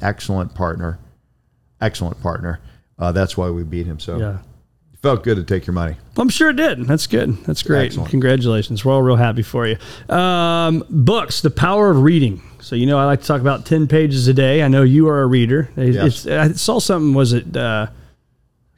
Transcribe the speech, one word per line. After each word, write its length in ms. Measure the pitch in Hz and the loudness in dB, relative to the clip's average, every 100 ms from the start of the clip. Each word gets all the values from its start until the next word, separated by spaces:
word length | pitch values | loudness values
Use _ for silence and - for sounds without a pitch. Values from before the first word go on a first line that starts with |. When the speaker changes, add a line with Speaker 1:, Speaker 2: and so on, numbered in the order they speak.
Speaker 1:
excellent 500 | 101 104 - 95 90 | -6 -6 -6 -6 -6
partner, 440 | - 87 85 85 85 - _ _ _ _ _ _ - | -6 -6 -4 -8 -10 -16 _ _ _ _ _ _ -6
excellent 400 | 110 - 87 - | -6 -4 -8 -6
partner. 400 | - 85 87 85 - - _ - | -6 -6 -6 -8 -12 -20 _ -6
Uh, 140 | 87 | -2
that's 240 | 87 95 - | -2 -2 -2
why 140 | 90 | -4
we 120 | 85 | -4
beat 240 | 82 85 85 | -6 -8 -8
him. 140 | 78 | -10
So 180 | - 104 | -10 -6
Speaker 2:
Yeah. 200 | 104 95 - - _ _ _ | -6 -8 -14 -20 _ _ _
Speaker 1:
it 60 | _ | _
felt 220 | 143 127 | -2 -2
good 140 | 117 104 | 0 -2
to 80 | |
take 200 | 82 95 | -2 -4
your 100 | 87 | -4
money. 200 | 90 80 82 - - | -4 -4 -8 -10 -2
Speaker 2:
I'm 120 | 247 | 0
sure 220 | - 311 | 2 2
it 60 | 269 | 2
did. 300 | 320 139 120 | -2 -2 -2
That's 180 | 156 - | -2 0
good. 300 | 220 - 101 | -2 -2 -4
That's 180 | - 151 | -4 -6
great. 240 | - 139 127 | 0 0 0
Speaker 1:
Excellent. 240 | - - | -4 -2
Speaker 2:
Congratulations. 720 | 139 127 131 120 110 104 113 | 0 2 2 2 0 -2 -2
We're 80 | 131 | 0
all 100 | 135 | 2
real 120 | 127 120 | 4 4
happy 260 | 120 117 | 2 0
for 240 | 107 123 113 | -4 -2 -2
you. 80 | 113 - - - | -4 -8 -16 -4
Um, 720 | 175 180 175 170 170 165 160 - | -2 0 0 0 0 0 -2 -2
books, 500 | 156 131 226 - - | 2 2 2 -2 -2
the 100 | 156 | -2
power 400 | - 175 208 208 | 0 0 2 4
of 120 | 147 | 4
reading. 400 | 143 170 127 90 - - | 4 4 2 -2 -12 -20
So, 140 | - | -8
you 120 | 117 127 | -2 0
know, 120 | 143 | 2
I 60 | |
like 160 | 139 139 | 2 0
to 60 | - | 0
talk 140 | 143 | -2
about 240 | 135 135 | 0 -2
ten 220 | - 160 147 | 0 0 2
pages 400 | 156 156 135 127 | 2 2 2 2
a 80 | |
day. 280 | 131 131 151 | 4 4 2
I 40 | 143 | 4
know 140 | 135 | 4
you 260 | 131 143 156 | 6 6 4
are 140 | 147 | 2
a 40 | 131 | 2
reader. 440 | 127 117 139 135 - | 2 2 0 -2 -2
I, 60 | |
Speaker 1:
Yes. 440 | 127 110 98 117 - | 0 2 0 -2 -4
Speaker 2:
it's, 0 | |
I 260 | 151 156 | 0 0
saw 280 | - - 233 | 0 -2 -2
something, 340 | - 175 151 | 0 0 2
was 180 | 135 127 | 2 2
it, 240 | 120 - 131 | 0 -2 -6
uh, 300 | 120 107 107 | -4 -4 -6
I 880 | - - _ _ _ _ _ _ | -10 -20 _ _ _ _ _ _